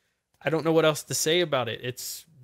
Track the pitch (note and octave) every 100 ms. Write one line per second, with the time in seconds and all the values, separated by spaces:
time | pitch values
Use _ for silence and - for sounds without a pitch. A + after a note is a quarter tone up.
0 | _ _ _ _ - D#3 D3+ E3 D#3 D3
1 | - A2+ D#3 F3 F3 C#3 A#2 A2 B2 B2
2 | - - - -